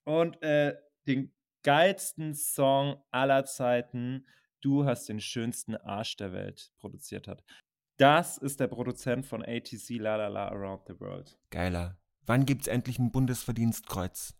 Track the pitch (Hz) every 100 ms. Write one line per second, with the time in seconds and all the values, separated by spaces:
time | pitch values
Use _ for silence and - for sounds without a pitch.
0 | - 156 170 165 156 147 143 - _ _
1 | 143 131 135 _ _ _ 143 143 185 196
2 | - - 156 151 - - 135 139 143 -
3 | _ 123 139 135 135 - 123 120 120 123
4 | 123 135 - _ _ _ 139 139 143 120
5 | - 107 - 120 117 - - 110 101 101
6 | 113 - 98 95 98 95 - _ 101 95
7 | - 101 101 - _ - _ _ _ -
8 | 135 156 170 - 135 - 127 120 123 123
9 | 131 123 135 113 117 117 - 110 - 120
10 | 107 107 104 101 98 101 98 95 - 90
11 | 98 92 92 _ - 82 90 87 87 95
12 | _ _ - 123 135 135 - 120 127 120
13 | 120 131 127 123 - 117 117 - - 98
14 | 92 - -